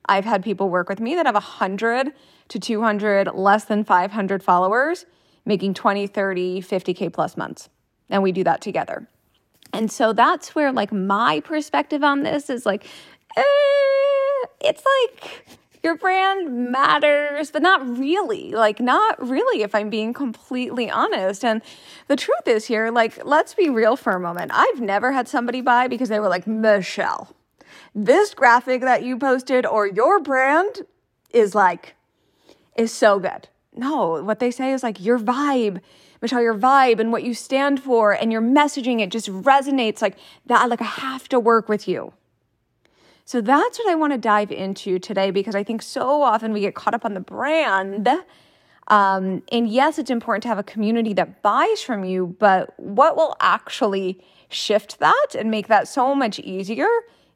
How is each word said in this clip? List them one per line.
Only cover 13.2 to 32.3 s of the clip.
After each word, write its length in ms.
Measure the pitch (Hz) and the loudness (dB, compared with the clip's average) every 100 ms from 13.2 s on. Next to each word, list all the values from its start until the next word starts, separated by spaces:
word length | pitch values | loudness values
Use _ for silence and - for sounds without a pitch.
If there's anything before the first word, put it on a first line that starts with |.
| _ - | _ 0
eh, 60 | 554 571 571 554 554 539 554 554 539 554 508 - | 2 4 2 2 2 2 2 0 0 -2 -6 -2
it's 220 | - - 523 539 | -2 0 0 2
like, 560 | 480 - - - _ - _ _ | 0 -4 -18 -20 _ -20 _ _
your 160 | 320 330 | -4 -2
brand 720 | 381 381 381 392 330 240 247 | 0 2 2 0 -4 -4 -4
matters, 800 | 262 294 294 294 285 294 285 294 | 0 2 4 4 2 0 -4 -6
but 140 | 302 | 0
not 340 | 339 381 254 240 | 2 2 0 -4
really. 540 | 269 370 330 208 65 | -2 0 -2 -6 -4
Like, 280 | 220 214 208 | 0 2 2
not 400 | 247 302 427 - | 2 2 2 0
really, 440 | 240 262 508 359 | -4 -2 0 0
if 100 | 208 | -2
I'm 160 | 214 208 | -2 -2
being 240 | 214 220 | -4 -4
completely 800 | 240 269 220 _ 254 247 240 226 | -4 -6 -8 _ -6 -6 -6 -4
honest. 520 | - 359 311 190 196 | -2 -2 -2 -4 -2
And 200 | 247 220 - - - - - | -2 -2 -6 -18 -20 -20 -4
the 80 | 277 | -4
truth 300 | - 659 254 | 0 -2 0
is 220 | 220 - | 0 0
here, 240 | 220 226 | -2 0
like, 340 | 240 226 - - | 0 0 -2 0
let's 300 | 302 330 - | 0 0 0
be 120 | 330 | 0
real 280 | 226 220 262 | 4 2 2
for 180 | 240 | -2
a 60 | 185 | -4
moment. 320 | 175 175 175 | -4 -8 -4
I've 260 | - 523 330 | 0 0 0
never 320 | 214 196 247 | -2 -2 0
had 160 | 269 233 | -2 -2
somebody 320 | 262 240 254 | -4 -4 -4
buy 280 | 247 240 254 | 2 2 2
because 200 | 240 254 | -2 -2
they 120 | 214 | 0
were 100 | 208 | 0
like, 160 | 180 202 | -2 -2
"Michelle, 840 | 220 220 202 175 - - - - _ _ _ _ - - 208 | 0 2 2 0 -4 -4 -6 -10 _ _ _ _ -20 -14 -4
this 400 | 202 320 415 - | 4 4 4 4
graphic 460 | 247 240 254 254 | 6 6 4 -2
that 200 | 254 233 | 2 0
you 160 | 247 247 | 0 -4
posted 480 | 277 262 262 254 226 | 0 0 0 0 2
or 220 | 214 202 | 0 0
your 320 | 190 277 403 | 2 4 2
brand 640 | 294 262 269 302 403 494 - _ _ _ _ | 2 0 2 2 0 -4 -16 _ _ _ _
is, 240 | 233 208 214 | 2 2 4
like, 400 | 185 175 - _ _ _ _ | 2 0 -10 _ _ _ _